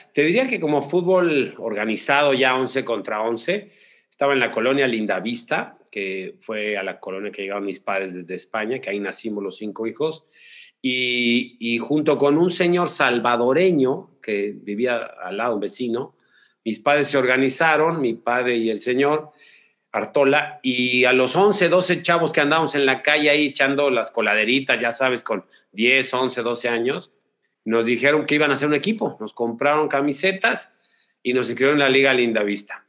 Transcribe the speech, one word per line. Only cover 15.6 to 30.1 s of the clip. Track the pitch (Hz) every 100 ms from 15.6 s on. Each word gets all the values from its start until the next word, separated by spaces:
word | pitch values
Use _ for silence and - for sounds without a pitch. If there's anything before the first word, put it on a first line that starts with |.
vecino, | 101 - 123 117 143 _ _ _ _ _
mis | 117 107
padres | 143 147 143
se | 143
organizaron, | 127 127 135 - 165 151 160 165
mi | 123
padre | 110 120 123 123 117
y | 113
el | 104
señor | 123 127 143 151 151 _ - - _ _ _
Artola, | 113 110 147 135 147 143 -
y | 131 123 123 123
a | 123
los | 131 127 180
once, | 202 202 170
doce | 180 180 170
chavos | 170 170 156
que | 160
andábamos | 143 160 151 147
en | 135
la | 131
calle | 147 151 147
ahí | 147 143
echando | - 139 139 143
las | 120 -
coladeritas, | 117 107 107 107 135 135 117
ya | 117
sabes, | 117 131 120
con | - 98 - _ _
diez, | 101 117 135 127
once, | 127 131 123
doce | 117 117 120
años, | 117 123 175 - _ _ _ _ _ 110
nos | 117
dijeron | 117 117 139 151
que | 143 147
iban | 147
a |
hacer | 139 151
un |
equipo, | 143 190 226 165 -
nos | 110
compraron | - 117 117 143 151 147
camisetas | 139 147